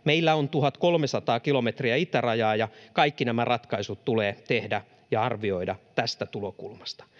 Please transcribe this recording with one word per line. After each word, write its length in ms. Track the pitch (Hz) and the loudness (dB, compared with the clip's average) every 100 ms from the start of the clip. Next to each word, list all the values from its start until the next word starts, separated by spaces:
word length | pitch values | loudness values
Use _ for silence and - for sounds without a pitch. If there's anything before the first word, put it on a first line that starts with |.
Meillä 300 | 151 160 165 | 0 2 4
on 140 | 156 143 | 2 0
tuhat 280 | 156 139 - | 0 0 2
kolmesataa 640 | 175 170 143 107 - 117 | 2 2 0 -2 0 0
kilometriä 560 | 147 139 120 - 123 123 | 0 0 0 -2 0 0
itärajaa, 600 | - 127 120 113 110 107 | 0 0 0 2 2 0
ja 120 | 110 - - | -2 -6 -6
kaikki 320 | - 151 - | 0 0 2
nämä 200 | 120 117 | -2 0
ratkaisut 600 | 120 120 - 104 101 104 | 0 0 -2 -6 -4 -6
tulee 320 | - 113 101 101 - | -2 0 0 -2 -2
tehdä 340 | 120 101 104 - - _ | -2 -2 -4 -6 -18 _
ja 120 | 110 | 0
arvioida 540 | 110 107 104 92 92 98 - | 0 -2 -2 -2 -2 -6 -6
tästä 320 | - - - - | -4 -4 -6 -8
tulokulmasta. 800 | 110 98 - - - - - - - | -6 -8 -10 -14 -14 -16 -16 -20 -20